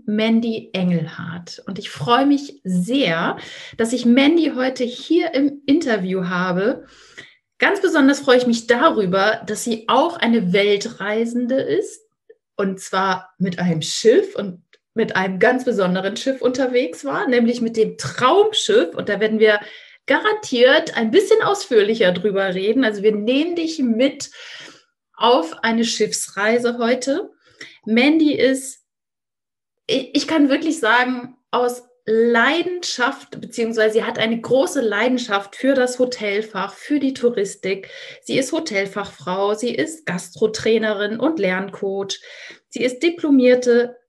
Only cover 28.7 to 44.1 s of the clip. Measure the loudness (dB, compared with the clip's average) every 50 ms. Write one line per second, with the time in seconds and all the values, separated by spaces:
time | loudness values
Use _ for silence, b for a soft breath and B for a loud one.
28.7 | -16 -18 _ _ _ _ _ _ _ _ _ _ _ _ _ _ _ _ _ _
29.7 | _ _ _ -2 -2 -2 -2 -2 -4 -4 -2 0 2 2 4 4 2 0 0 -2
30.7 | -2 -2 0 2 2 2 2 0 -2 -6 -10 -14 -18 _ _ _ -2 -2 0 -2
31.7 | -2 -6 -12 _ _ _ _ 0 2 2 2 4 4 2 2 2 0 0 -2 -4
32.7 | -6 -6 -6 -8 -4 -2 -2 -2 -4 -6 -12 -18 -16 -16 -16 -10 -6 -6 -4 -2
33.7 | 0 0 0 2 2 0 0 0 -2 -2 -2 -2 -2 -4 0 2 2 2 2 2
34.7 | 0 -2 -2 0 0 0 0 0 0 0 -2 -2 -4 -4 -4 -6 -8 -2 0 2
35.7 | 2 2 2 0 0 0 -2 -2 -2 -4 -4 -4 -2 -4 -4 -6 -6 -8 -8 -8
36.7 | -10 -12 -6 -4 -2 0 0 -2 -2 0 0 0 0 0 -2 -4 -6 -8 -6 -6
37.7 | -6 -6 -8 B B B B B B B _ -2 -2 -2 0 -2 -4 -6 -4 -4
38.7 | -4 -4 -4 -4 -6 -8 -8 -10 -12 -12 -8 -6 -4 -2 0 -2 -2 -2 -4 -4
39.7 | -2 -4 -4 -4 -6 -10 -8 -8 -6 -6 -8 -12 -4 -2 -2 -2 -2 -2 0 2
40.7 | 2 2 2 0 -2 -2 -2 -4 -2 -2 -2 -2 0 0 0 -2 -2 -2 -4 -8
41.7 | -8 -8 -6 -6 -4 -6 -6 -8 -10 B B B B B B B B B B _
42.7 | -6 -4 -2 -2 -2 0 -2 -2 0 -2 0 2 4 6 6 6 4 4 4 2
43.7 | 2 2 2 0 -6 -14 _ _